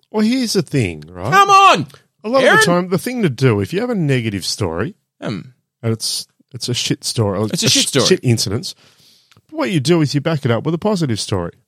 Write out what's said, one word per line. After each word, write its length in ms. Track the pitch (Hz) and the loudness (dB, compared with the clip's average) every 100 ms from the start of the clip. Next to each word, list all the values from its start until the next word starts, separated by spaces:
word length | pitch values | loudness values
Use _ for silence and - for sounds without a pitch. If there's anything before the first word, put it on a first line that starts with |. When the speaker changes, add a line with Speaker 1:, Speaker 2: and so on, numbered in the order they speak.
| _ | _
Speaker 1:
Well, 140 | 214 | -2
here's 280 | 214 262 233 | 0 0 0
the 100 | 196 | -2
thing, 400 | 139 143 98 78 76 | 0 0 -2 -4 -12
right? 240 | 90 98 | -10 0
Speaker 2:
Come 180 | 381 403 | 4 6
on, 360 | 392 392 240 - - _ _ | 6 6 4 0 -10 _ _
Speaker 1:
A 40 | 214 | -2
lot 140 | 262 | 2
Speaker 2:
Aaron. 120 | 262 415 | 4 4
Speaker 1:
of 20 | |
the 60 | 427 | 4
time, 220 | 175 180 | 2 0
the 100 | 180 | -2
thing 240 | - 254 | -2 -2
to 60 | 185 | -2
do, 300 | 117 135 104 | 2 2 2
if 120 | 98 | 0
you 80 | 180 | -4
have 100 | 247 | -2
a 40 | |
negative 500 | 220 147 127 113 98 | -2 0 0 -2 -4
story, 500 | - - 92 82 143 - _ - | -6 -4 -4 -4 -6 -8 _ -12
Speaker 2:
Hmm. 200 | - 98 - _ _ _ | -8 -8 -10 _ _ _
Speaker 1:
and 100 | 117 | -4
it's, 340 | 113 - - - _ _ | -4 -6 -8 -12 _ _
it's 160 | 127 - | -12 -6
a 60 | |
shit 300 | 123 - 143 | -4 -4 -4
story, 360 | - - 104 95 107 | -4 -2 0 0 -2
Speaker 2:
It's 100 | 175 | -2
a 40 | - | 0
Speaker 1:
a 20 | |
Speaker 2:
shit 120 | 269 | 0
Speaker 1:
sh-, 20 | - | 0
Speaker 2:
story. 180 | 135 98 | 2 2
Speaker 1:
shit 140 | 185 | 2
incidents, 520 | 127 113 104 110 190 - _ _ _ _ _ _ _ | 2 0 0 -6 -8 -14 _ _ _ _ _ _ _
what 200 | 311 254 | -6 -2
you 100 | 170 | 0
do 200 | 127 175 | 2 2
is 140 | 147 | 2
you 60 | 143 | 0
back 240 | 147 160 | -2 -2
it 60 | 120 | 0
up 140 | 113 | -2
with 100 | 156 | -2
a 40 | 165 | -2
positive 400 | 208 202 147 107 | -2 -2 -2 -4
story. 320 | - 98 85 - | -4 -4 -6 -10